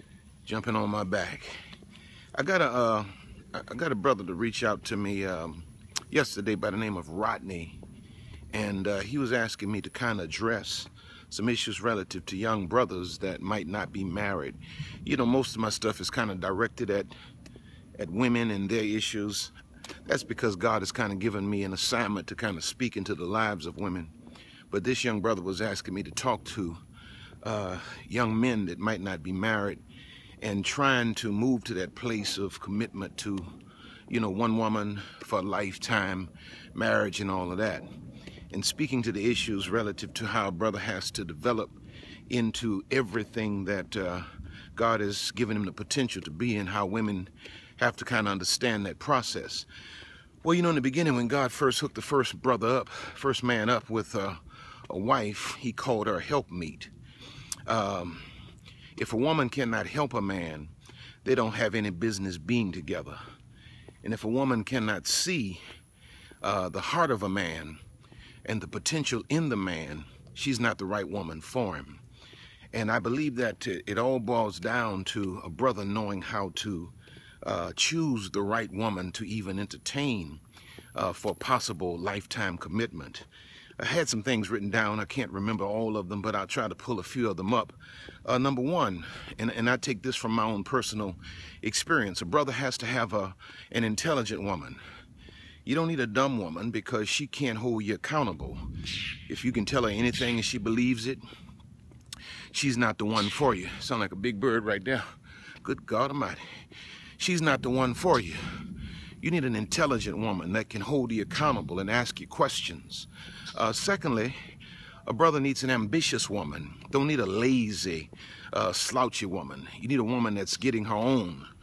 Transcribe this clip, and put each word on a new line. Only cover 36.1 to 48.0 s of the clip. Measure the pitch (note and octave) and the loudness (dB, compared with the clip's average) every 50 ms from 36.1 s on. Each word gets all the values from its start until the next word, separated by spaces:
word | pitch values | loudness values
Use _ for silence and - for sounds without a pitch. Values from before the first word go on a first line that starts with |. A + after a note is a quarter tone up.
| F#2 F#2 F#2 D#2+ - - - - - - - - - | 0 -2 -4 -6 -10 -14 -18 -18 -16 -16 -16 -10 -4
marriage | - A2+ A2 A2 G#2+ G#2 G2+ F2+ G#2 | 0 2 4 4 4 4 2 0 -2
and | G2+ G2 | -2 0
all | F#2+ F#2 F2+ F2 | 0 0 -2 -2
of | F2+ F#2+ | 0 0
that. | G#2+ G#2 E2+ - - - - - - - - - - - - - - - - | 0 0 0 -2 -6 -10 -14 -14 -14 -14 -14 -16 -16 -16 -16 -16 -14 -8 -6
And | G2 F#2+ | -2 0
speaking | - - - D3+ - C3+ B2 | 0 0 0 0 0 2 2
to | A2 A#2 | 2 0
the | G2 G2+ G2+ A#2+ | 0 2 2 2
issues | A#2 - - A2+ G#2+ G2 G2 F#2+ | 2 2 2 0 0 -2 0 0
relative | G2+ A#2 A2 G#2 F#2+ - A2 D2+ - | 0 0 0 0 -2 -4 -6 -8 -6
to | - A2+ G#2 | -4 -4 0
how | G#2 A#2 G2+ G2 | 0 2 2 2
a | |
brother | F2+ E2 A2 A2 G2 G#2 | 0 0 2 0 0 0
has | G#2+ A#2 G2+ F#2+ - - | -2 -4 -4 -4 -4 -4
to | - A2 G2 | -4 -6 -6
develop | E2 E2 D2 E2 G2+ A2+ A2 G2+ - - - - - - - - - - - - - | -6 -6 -2 0 2 2 2 0 -4 -6 -14 -18 -16 -16 -16 -16 -16 -16 -16 -8 -2
into | B2+ A#2+ A2+ A2 - - B2 A2+ G2+ F#2+ - - | 0 2 2 2 2 0 0 0 0 -2 0 2
everything | B2+ C3 C3 G2 F#2 A#2 G#2+ - - A#2+ A2 G#2 G#2 G2+ F#2+ | 2 2 2 2 0 -2 -2 -2 -2 -2 0 0 0 0 0
that, | F#2+ G#2 F#2+ F2 - - G#2 | 0 -2 -2 -2 -4 -4 -2
uh, | F#2+ F2 F2+ F2+ F2+ - - - - - - - - - - | -2 -2 -2 -4 -6 -8 -10 -14 -14 -14 -14 -16 -16 -8 -2
God | - A#2 A#2 A2+ G#2+ | 2 4 4 4 4
has | G#2 G2+ G2+ - - - | 2 0 0 -2 -4 -4
given | - - A#2+ G#2 A2 G#2+ | -2 0 0 0 2 0
him | G#2 | 0
the | F#2 | -2
potential | - - G2+ - - C#3+ B2+ A2+ - F#2+ | -4 -6 -6 -2 0 2 2 2 0 -4
to | E2+ D#2+ | -6 -6
be, | D2+ E2 B2 A#2+ G#2+ G#2 | -4 -2 0 2 2 2
and | G2 F#2 | 0 0
how | G2 G#2 G2+ | 0 0 0
women | F#2 G2+ A2+ A2 G#2 G2+ F#2+ F#2 - - - - - - - - - - - | 0 2 2 2 2 0 -2 -4 -6 -12 -16 -18 -18 -18 -18 -20 -16 -4 0
have | B2 A#2+ - | 2 2 2
to | - | 0